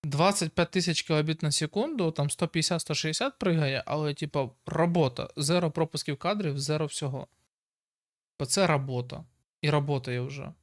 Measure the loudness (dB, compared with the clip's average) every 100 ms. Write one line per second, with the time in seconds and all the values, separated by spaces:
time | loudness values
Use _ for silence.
0 | -2 4 4 4 0 0 2 2 0 0
1 | 2 2 2 0 0 0 0 0 -2 0
2 | 0 0 -2 0 -2 0 0 -2 -2 -4
3 | -2 -2 -4 0 2 2 2 -2 -2 -2
4 | -2 -4 -4 -2 -4 -6 -6 0 2 4
5 | 2 0 -8 -4 0 2 2 0 -2 -2
6 | -4 -4 -2 0 -2 -2 -2 -2 -2 -4
7 | -6 -6 -10 _ _ _ _ _ _ _
8 | _ _ _ _ -2 2 4 4 0 -4
9 | -4 -10 -14 _ _ _ 2 2 2 -2
10 | 0 -4 -4 -8 -12 -14